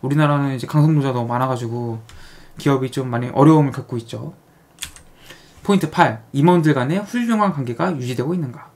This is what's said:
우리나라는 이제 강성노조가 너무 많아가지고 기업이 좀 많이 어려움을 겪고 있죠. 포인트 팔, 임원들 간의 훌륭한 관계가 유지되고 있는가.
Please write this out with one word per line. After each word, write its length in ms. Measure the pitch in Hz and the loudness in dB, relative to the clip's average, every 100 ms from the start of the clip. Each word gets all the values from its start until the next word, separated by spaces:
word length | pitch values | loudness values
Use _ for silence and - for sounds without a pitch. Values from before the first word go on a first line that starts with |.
우리나라는 560 | 135 147 151 143 139 131 | 0 2 2 2 0 -4
이제 100 | - | -2
강성노조가 460 | 151 151 156 135 | 2 4 4 2
너무 160 | 123 117 | -2 -2
많아가지고 720 | 120 131 123 120 117 120 113 - - - - - - | -2 -2 -2 -4 -6 -6 -8 -12 -20 -20 -20 -20 -4
기업이 320 | 147 135 131 | 0 0 -2
좀 180 | 139 131 | -6 -4
많이 200 | 120 123 | -4 -4
어려움을 440 | - 143 160 143 | 4 6 6 4
겪고 240 | 123 - 123 | -2 -8 -10
있죠. 360 | 113 110 139 180 _ _ _ _ - - - - - - - - | -8 -12 -12 -16 _ _ _ _ -18 -18 -20 -20 -20 -20 -20 -16
포인트 280 | - 196 - | 0 0 0
팔, 320 | - 156 113 - | 2 0 0 -8
임원들 420 | 135 156 180 156 | 2 4 4 4
간의 240 | 135 127 180 | 2 0 -2
훌륭한 520 | 208 240 240 220 202 | -4 -4 -2 0 0
관계가 440 | 151 123 117 175 156 | -2 -6 -4 -4 -2
유지되고 380 | 123 123 131 | -6 -4 -4
있는가. 360 | 180 143 117 - | -4 -6 -8 -20